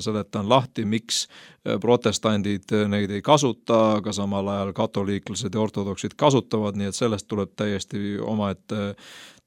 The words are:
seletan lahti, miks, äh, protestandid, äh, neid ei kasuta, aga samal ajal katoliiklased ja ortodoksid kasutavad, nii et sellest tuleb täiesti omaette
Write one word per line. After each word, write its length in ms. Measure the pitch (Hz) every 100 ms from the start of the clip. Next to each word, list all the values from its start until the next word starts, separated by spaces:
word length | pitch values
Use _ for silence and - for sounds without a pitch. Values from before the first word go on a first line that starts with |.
seletan 460 | 101 107 98 113 101
lahti, 360 | 131 123 - 107
miks, 420 | 110 - - -
äh, 520 | - - _ - 110
protestandid, 920 | 110 120 120 101 110 107 98 101 - 107
äh, 120 | 104
neid 200 | 101 101 101
ei 60 |
kasuta, 760 | 117 147 135 110 - 117 110 107
aga 140 | 104
samal 340 | 101 101 98 98
ajal 260 | 101 98
katoliiklased 840 | 92 110 - 98 101 - 98 104 107
ja 60 |
ortodoksid 560 | 107 - 101 95 104 -
kasutavad, 560 | 147 135 - 113 104 101
nii 160 | 101
et 40 | 92
sellest 320 | 120 104 -
tuleb 260 | 104 98 -
täiesti 600 | 104 98 - 107 101 101
omaette 760 | 113 110 101 92 - 107 101 101 - - - -